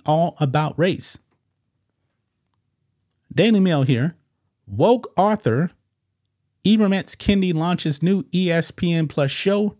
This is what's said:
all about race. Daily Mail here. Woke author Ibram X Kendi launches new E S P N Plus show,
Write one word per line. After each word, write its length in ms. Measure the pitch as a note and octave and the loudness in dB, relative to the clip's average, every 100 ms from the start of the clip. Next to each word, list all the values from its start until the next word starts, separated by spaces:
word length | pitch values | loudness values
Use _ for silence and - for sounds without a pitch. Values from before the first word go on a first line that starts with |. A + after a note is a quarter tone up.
| - | -2
all 320 | D#3 E3+ - | 0 0 -2
about 400 | D3 D3+ D3+ - | -2 0 -2 -2
race. 380 | F3+ - - - _ _ _ _ _ _ _ _ _ _ _ _ _ _ _ _ _ _ _ _ - C3+ | -2 -2 -8 -12 _ _ _ _ _ _ _ _ _ _ _ _ _ _ _ _ _ _ _ _ -8 0
Daily 240 | G#3+ G#3 | 2 4
Mail 240 | F#3+ D3+ | 2 2
here. 320 | C3 A#2 D#3 - _ _ _ _ - | 0 0 -2 -6 _ _ _ _ -10
Woke 460 | G2+ F#3 B3 - - | 0 2 2 -2 0
author 540 | G3+ G#3 - A#2 F3 _ _ _ _ _ _ _ _ _ | 0 0 0 0 -2 _ _ _ _ _ _ _ _ _
Ibram 320 | F#3 A3 G3+ F#3+ | 2 2 2 0
X 200 | - - | -4 -6
Kendi 380 | - G3 F#3 | 0 0 0
launches 480 | D#3+ E3+ F3 D#3+ C#3+ | 0 -2 -2 -2 -2
new 220 | E3+ G3 - | 0 0 -2
E 160 | F3 F3+ | -2 0
S 220 | E3 D#3 | 0 -2
P 220 | - F3 | -4 -2
N 160 | E3 D#3 | -2 -2
Plus 200 | - C#3 | -2 -2
show, 460 | - F#3+ G3+ G#3 - | -2 0 0 -2 -6